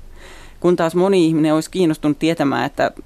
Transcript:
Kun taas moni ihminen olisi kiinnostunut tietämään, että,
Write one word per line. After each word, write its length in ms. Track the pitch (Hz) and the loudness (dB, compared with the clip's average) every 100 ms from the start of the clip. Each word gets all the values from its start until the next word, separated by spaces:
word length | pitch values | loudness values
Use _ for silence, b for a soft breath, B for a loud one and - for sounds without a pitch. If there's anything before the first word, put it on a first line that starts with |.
| - B B B B B | -20 B B B B B
Kun 160 | 175 175 | 0 0
taas 180 | 170 | 0
moni 320 | 175 190 196 160 | 0 2 2 2
ihminen 280 | 160 156 | 2 0
olisi 160 | 156 156 | 0 -2
kiinnostunut 480 | 185 175 156 151 143 | -2 -2 0 -2 -2
tietämään, 460 | 160 165 147 123 | -2 0 -2 -2
että, 260 | 127 - - - | -4 -2 -4 -4